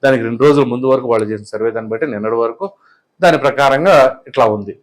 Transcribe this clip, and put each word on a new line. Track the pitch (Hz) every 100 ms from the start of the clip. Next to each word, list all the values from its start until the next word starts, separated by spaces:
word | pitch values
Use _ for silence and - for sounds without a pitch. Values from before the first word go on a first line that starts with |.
దానికి | 135 131 113
రెండు | 117 143
రోజుల | 147 127
ముందు | 120 131
వరకు | 131 123
వాళ్ళు | 117 107
చేసిన | 107 104
సర్వే | 107 113 113
దాన్ని | 110
బట్టి | 113 156
నిన్నటి | 107 107 117
వరకు | 117 117 196 _ _ _ _ _
దాని | 175 156 135
ప్రకారంగా | 131 139 135 175 160 131 - -
ఇట్లా | 135 113 107
ఉంది. | 101 -